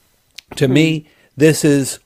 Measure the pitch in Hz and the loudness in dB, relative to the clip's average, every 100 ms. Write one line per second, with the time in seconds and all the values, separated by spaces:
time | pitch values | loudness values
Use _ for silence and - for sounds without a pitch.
0 | _ _ _ - _ - 135 139 160 160 | _ _ _ -20 _ -4 0 2 0 -2
1 | - _ _ - 156 143 156 143 131 - | -10 _ _ 0 2 2 0 0 -2 -10